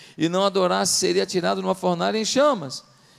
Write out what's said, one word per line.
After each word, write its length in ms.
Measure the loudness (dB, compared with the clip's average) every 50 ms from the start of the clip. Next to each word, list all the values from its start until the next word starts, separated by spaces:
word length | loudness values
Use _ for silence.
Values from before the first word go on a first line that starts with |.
| -20 -14 -6 -2
e 100 | -2 0
não 160 | 2 2 2
adorasse 540 | 2 2 2 2 2 2 0 0 0 0 0
seria 260 | 0 0 0 0 0
tirado 380 | 0 -2 -2 0 0 -2 -2
numa 120 | -2 -2 -2
fornalha 440 | 0 0 0 0 0 0 -2 0 -2
em 60 | -2
chamas. 580 | 0 2 2 2 2 2 0 -4 -8 -10 -12 -16 -18 -20 _ _ -20 -20